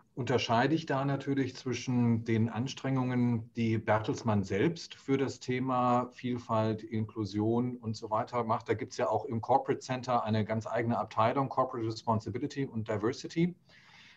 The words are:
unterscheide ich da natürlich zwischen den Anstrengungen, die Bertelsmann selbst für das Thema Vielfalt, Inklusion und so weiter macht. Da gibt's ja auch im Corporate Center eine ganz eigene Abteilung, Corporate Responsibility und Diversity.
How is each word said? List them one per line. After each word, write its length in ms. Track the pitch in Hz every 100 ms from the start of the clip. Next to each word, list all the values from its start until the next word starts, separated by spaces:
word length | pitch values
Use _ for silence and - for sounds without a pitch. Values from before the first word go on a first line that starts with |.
| _
unterscheide 600 | - 123 120 - 117 139
ich 120 | 160 -
da 180 | 135
natürlich 500 | 139 139 143 139 123
zwischen 720 | - 127 120 - 123 117 113
den 240 | 113 113 113
Anstrengungen, 1040 | 113 135 - 135 131 127 123 120 117 113
die 260 | - 113 110
Bertelsmann 640 | 110 107 110 - 117 104
selbst 520 | 95 98 151 165 -
für 240 | - - 135
das 200 | 127 -
Thema 720 | - 127 131 127 123 123 123
Vielfalt, 680 | - 123 120 - 110 110 107
Inklusion 920 | - 110 107 113 101 104 110 117 127 123
und 200 | 110 110
so 140 | 110
weiter 320 | 107 113 120
macht. 260 | 110 117 -
Da 40 |
gibt's 220 | 110 110 -
ja 120 | 120
auch 180 | - -
im 140 | 113
Corporate 380 | 110 131 139 131
Center 440 | - 127 123 120
eine 200 | 110 110
ganz 220 | 104 113 107
eigene 320 | 117 117 104
Abteilung, 520 | 107 - 113 135 131
Corporate 360 | - - 123 113
Responsibility 800 | 110 - 110 - 98 143 139
und 240 | 135 113 107
Diversity. 680 | 104 110 135 - 165 180 - _ - - - -